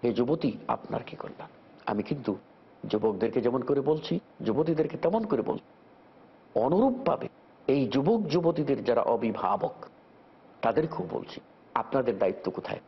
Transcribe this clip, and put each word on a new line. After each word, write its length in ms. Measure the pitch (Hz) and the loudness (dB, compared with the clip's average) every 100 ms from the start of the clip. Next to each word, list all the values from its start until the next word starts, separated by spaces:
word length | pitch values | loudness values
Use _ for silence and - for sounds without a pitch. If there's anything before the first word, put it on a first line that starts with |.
হে 100 | 120 | 0
যুবতী, 380 | 110 123 123 135 107 - | 2 2 2 0 -2 -4
আপনার 360 | 113 - - | -4 -2 -8
কি 120 | - - | -8 -12
কল্যাণ? 340 | - - - - - - - | -14 -14 -18 -18 -20 -14 -4
আমি 180 | 104 | -2
কিন্তু 320 | 101 147 117 98 - - - - - | -2 -2 -4 -6 -8 -20 -20 -16 -4
যুবকদেরকে 540 | 107 110 101 117 127 | 0 0 2 0 2
যেমন 200 | 120 127 | 2 0
করে 200 | 127 139 | 0 0
বলছি, 380 | 139 156 - 170 - - | 2 0 0 -6 -6 -8
যুবতীদেরকে 560 | - 110 156 156 156 - | -2 0 2 2 0 0
তেমন 280 | 160 208 214 | 0 0 0
করে 160 | 131 | -2
বলছি। 220 | - - - - - - - - - - - - | 0 -4 -6 -20 -20 -20 -20 -20 -20 -20 -6 0
অনুরূপভাবে 680 | 120 180 262 247 180 143 - - - - - | 2 4 4 2 0 -2 -4 -12 -20 -12 0
এই 200 | 139 127 | 2 2
যুবক 400 | 131 143 233 185 | 2 4 2 2
যুবতীদের 560 | 156 170 160 143 135 | 2 2 0 0 0
যারা 180 | 104 117 | 2 2
অভিভাবক, 720 | - 113 113 95 92 101 - - - - - - - - - - | 2 2 0 -2 -2 0 -2 -6 -18 -20 -20 -20 -20 -20 -20 -2
তাদেরকেও 460 | 117 117 156 - - | 0 2 0 -2 -6
বলছি, 280 | - - - - - - | -6 -8 -14 -18 -20 -6
আপনাদের 460 | - 113 135 120 101 | -4 0 0 0 2
দায়িত্ব 320 | 95 - - | 2 0 -4
কোথায়? 280 | - - 101 | -6 -8 -10